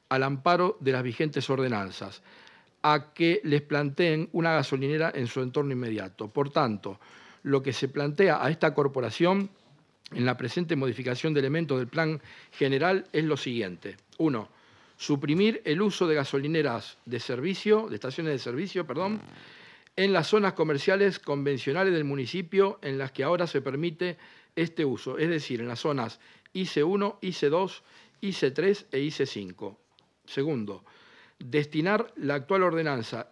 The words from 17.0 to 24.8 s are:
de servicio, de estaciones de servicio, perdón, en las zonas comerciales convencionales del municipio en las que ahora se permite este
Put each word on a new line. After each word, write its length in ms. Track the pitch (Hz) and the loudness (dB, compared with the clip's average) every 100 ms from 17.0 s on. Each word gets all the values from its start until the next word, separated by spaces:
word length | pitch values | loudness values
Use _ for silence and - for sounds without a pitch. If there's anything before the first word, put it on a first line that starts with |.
de 160 | - 120 | -10 -8
servicio, 680 | - 123 160 185 208 214 220 | -6 -4 -4 -2 4 4 2
de 80 | - | -6
estaciones 360 | 131 135 160 | -8 -4 -4
de 60 | 135 | -4
servicio, 480 | 120 123 190 185 165 | -4 -6 -4 -4 -4
perdón, 340 | 127 190 214 - - - - - - _ - | -4 -4 -4 -8 -20 -20 -20 -20 -20 _ 0
en 160 | 196 | 2
las 160 | 185 151 | 4 4
zonas 240 | 214 196 | 4 4
comerciales 680 | - 156 143 - 196 202 180 | 2 0 0 2 4 4 2
convencionales 720 | - 143 139 135 135 160 190 | -4 -2 0 -2 0 0 2
del 120 | 170 | 2
municipio 720 | 147 139 120 175 170 190 196 - | 0 -2 -4 -4 0 4 4 2
en 160 | 143 135 | -6 -4
las 140 | 135 | -4
que 120 | - | -2
ahora 220 | 135 175 170 | 0 2 2
se 140 | 143 | -2
permite 560 | 139 131 170 160 180 170 - - _ - | -2 -2 -2 -2 -4 -6 -14 -20 _ -2
este 280 | 165 165 | -2 0